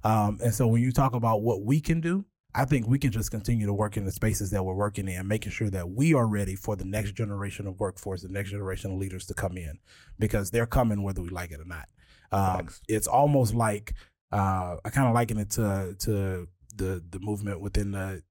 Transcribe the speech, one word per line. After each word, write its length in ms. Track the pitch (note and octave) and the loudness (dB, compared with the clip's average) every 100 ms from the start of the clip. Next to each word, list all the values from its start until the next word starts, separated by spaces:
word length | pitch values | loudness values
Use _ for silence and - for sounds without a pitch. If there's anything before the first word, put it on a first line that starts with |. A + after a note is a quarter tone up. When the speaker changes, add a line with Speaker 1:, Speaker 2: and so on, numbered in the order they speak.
Speaker 1:
Um, 360 | A2+ A2 G#2 G#2 | 4 4 2 2
and 100 | A#2+ | 0
so 140 | A2 B2 | 2 4
when 140 | A#2 | 4
you 100 | B2+ | 4
talk 240 | B2 B2+ A#2 | 2 2 2
about 260 | A2+ A2+ | 2 2
what 220 | A2+ G2 | 2 0
we 160 | G2+ D3+ | 2 2
can 180 | D3 E3 | 2 0
do, 240 | E3 F#3+ G3 _ _ | 2 -2 -2 _ _
I 100 | - C3 | -2 2
think 220 | C#3 A2+ | 2 2
we 120 | C#3 | 2
can 120 | C#3 | 2
just 200 | A2+ G#2 | 0 -4
continue 340 | A2 G#2 A#2 G2+ | -4 0 0 2
to 80 | |
work 240 | G2+ G#2 G#2+ | 2 0 0
in 80 | G2 | -4
the 60 | |
spaces 400 | - A2 G#2+ G2 | 0 0 0 0
that 120 | G2 | 0
we're 120 | F#2+ F#2 | 0 0
working 320 | G#2 G#2 F#2+ | -2 -2 -6
in, 180 | F2+ F#2+ | -4 -2
making 240 | A2 G#2+ | -2 -2
sure 180 | - G#2+ | -4 -2
that 180 | F#2+ F2 | -2 -4
we 240 | G2+ D#3 | 2 4
are 120 | D3 A2+ | 6 4
ready 280 | G#2 F#2+ F#2+ | 2 0 -4
for 200 | - G2+ | -6 -6
the 80 | F#2 | -2
next 280 | G#2 G#2 | -2 -2
generation 540 | F#2+ G#2+ G2+ G2+ - G2 | -2 -4 -2 -6 -6 -10
of 120 | F#2 | -4
workforce, 420 | G2+ - G2 F#2 | -4 -4 -8 -8
the 80 | F2+ | -6
next 220 | F#2+ G2 | -6 -4
generation 400 | G2+ F#2+ F#2 G2+ | -6 -6 -6 -4
of 60 | F#2 | -4
leaders 280 | F#2+ F#2 - | -4 -6 -8
to 80 | |
come 240 | - G2 F2+ | -4 -4 -4
in, 220 | D#2+ - _ - - - | -10 -12 _ -20 -20 -2
because 320 | A2 G#2+ G2 | 0 2 0
they're 140 | A#2 A#2 | 0 2
coming 360 | C#3 A#2 G#2 | 4 4 2
whether 180 | G2 F#2+ | -2 -4
we 80 | E2+ | -6
like 220 | F2+ F2 | -8 -8
it 80 | E2 | -10
or 60 | E2 | -12
not. 240 | E2 D#2 _ - - _ | -12 -14 _ -20 -20 _
Um, 280 | G2 F#2+ F#2 F2 | 2 2 0 -4
Speaker 2:
Facts. 160 | - - | -12 -2
Speaker 1:
it's 200 | G#2+ - | -2 4
almost 460 | B2+ C#3+ C#3+ A2+ A#2 | 6 6 6 4 4
like, 380 | A2+ G#2 - - - _ _ | 0 0 -6 -10 -10 _ _
uh, 460 | G#2 F#2+ F#2 F2+ F2 - | 0 2 0 -2 -6 -4
I 40 | |
kinda 220 | C#3 D#3 | 2 4
liken 260 | A#2 A#2 A2 | 4 2 -2
it 120 | G2+ | -2
to, 440 | - G#2+ G2 F#2+ F#2+ | 0 0 0 -2 -4
to 480 | - G2+ F#2+ F#2 F2 _ - G#2 | -2 0 0 -4 -8 _ -20 -6
the, 280 | F#2 F#2 E2+ | -4 -4 -8
the 100 | F#2+ | -10
movement 400 | G2+ G#2 G2+ F#2+ | -4 -4 -4 -4
within 320 | G2+ G2+ G2+ | -2 0 0
the 300 | G2 F#2+ F#2 - | -4 -6 -8 -12